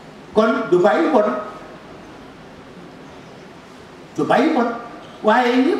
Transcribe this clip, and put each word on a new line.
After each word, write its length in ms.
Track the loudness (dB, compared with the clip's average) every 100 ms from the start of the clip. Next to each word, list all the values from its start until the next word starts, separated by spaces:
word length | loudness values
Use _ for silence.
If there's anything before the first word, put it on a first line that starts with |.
| -20 -20 -4
kon 200 | 2 2 2 2
du 60 | 4
bàyyi 300 | 4 4 2
bon, 120 | 2 2 -2 -8 -14 -18 -20 -20 -20 -20 -20 -20 -20 -20 -20 -20 -20 -20 -20 -20 -20 -20 -20 -20 -20 -20 -20 -20 -20 -16 -4
du 60 |
bàyyi 300 | 0 2 2
bon, 140 | 2 -2 -4 -12 -16 -18 -4
waaye 320 | 2 2 4 2
ñi 180 | 2 2